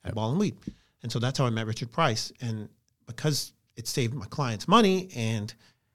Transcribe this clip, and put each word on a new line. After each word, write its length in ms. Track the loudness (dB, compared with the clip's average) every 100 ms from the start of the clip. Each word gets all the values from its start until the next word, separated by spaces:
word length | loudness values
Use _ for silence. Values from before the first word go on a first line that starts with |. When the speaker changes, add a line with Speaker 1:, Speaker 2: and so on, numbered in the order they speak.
Speaker 1:
at 40 | -8
Speaker 2:
Yep. 60 |
Speaker 1:
Ball 160 | -2 0
and 100 | 2
Wheat. 160 | 0 -2 -12 -14 _ _
And 100 | -6
so 60 | -2
that's 180 | 0 2
how 80 |
I 60 | 2
met 160 | 2 -2
Richard 260 | -4 -4
Price. 400 | 0 2 2 -4 -8
And 300 | -6 -6 -8 _ _ _ -16
because 460 | -4 -2 0 -4 _ _ -12
it 100 | -6
saved 280 | -2 -2
my 100 | -4
client's 420 | -8 -4 -2 -2 6
money, 440 | 8 8 4 -2
and 380 | -2 0 0 -4 -10 _ _ _